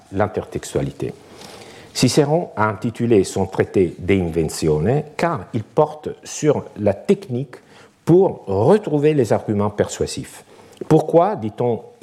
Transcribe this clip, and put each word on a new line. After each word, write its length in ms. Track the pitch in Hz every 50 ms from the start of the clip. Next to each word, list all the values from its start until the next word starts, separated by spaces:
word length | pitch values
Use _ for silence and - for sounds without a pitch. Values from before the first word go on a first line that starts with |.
| - -
l'intertextualité. 1000 | - 95 104 101 - 101 92 - - - - - - - 69 69 - - - 64 - - - - - - - - - - - - - - - - -
Cicéron 560 | - - 127 - - 147 139 151 170 175 - -
a 120 | - 107 107
intitulé 560 | 104 98 - 123 110 - 117 117 117 101 92
son 240 | - - 98 95 90
traité 480 | - - 104 - - 110 92 82 - -
De 160 | 87 87 98
Inventione 880 | 98 90 85 80 85 80 78 - - - 80 76 76 78 101 127 151 151 151 -
car 300 | - - 170 165 127 147 - -
il 100 | 123 107
porte 460 | - - - 151 151 - - - - - - -
sur 420 | - - - - 151 135 110 - - - -
la 160 | 107 101 95
technique 640 | - - - 202 - - - 120 120 139 - - - - _ - - - - _ _ -
pour 380 | - 160 180 190 160 - - -
retrouver 680 | - 98 95 107 139 196 214 214 - 147 147 143 151 156
les 200 | 147 123 104 120
arguments 380 | - - - 110 101 104 107
persuasifs. 720 | - - 95 82 - - - - - - 131 - - - - _ - - - - - - - -
Pourquoi 480 | 156 160 151 156 - 165 170 196 214
dit-on 460 | 156 107 110 - - 123 120 117 107 - - - -